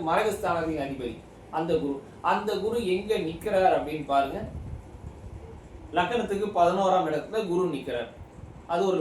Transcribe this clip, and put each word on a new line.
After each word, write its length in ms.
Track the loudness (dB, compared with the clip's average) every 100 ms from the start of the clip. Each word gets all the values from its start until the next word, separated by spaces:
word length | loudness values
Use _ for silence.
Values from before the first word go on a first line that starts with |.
| 2
மறைவு 220 | 2 2 2
ஸ்தானத்தின் 480 | 0 0 0 -2 -4
அதிபதி 300 | -4 -6 -8 -14 -20 -8 -2
அந்த 120 | 2 2
குரு. 160 | 0 -4 -8 -4 0
அந்த 180 | 0 0 -2
குரு 140 | 0 0 0
எங்க 240 | 0 0 0 -2
நிக்கிறார் 500 | -4 0 4 6 4
அப்படின்னு 280 | 2 -4 0
பாருங்க. 260 | 2 2 -2 -8 -8 -10 -10 -12 -16 -14 -14 -14 -14 -14 -16 -16 -18 -4 0
லக்கணத்துக்கு 500 | 2 0 0 -2 0 4
பதினோராம் 500 | 4 6 4 4 4
இடத்துல 320 | 0 -2 -2 0
குரு 160 | 0 0
நிக்கிறார். 340 | -2 -4 -4 -6 -10 -18 -18 -18 -14 -2
அது 80 | 0 2
ஒரு 80 | 4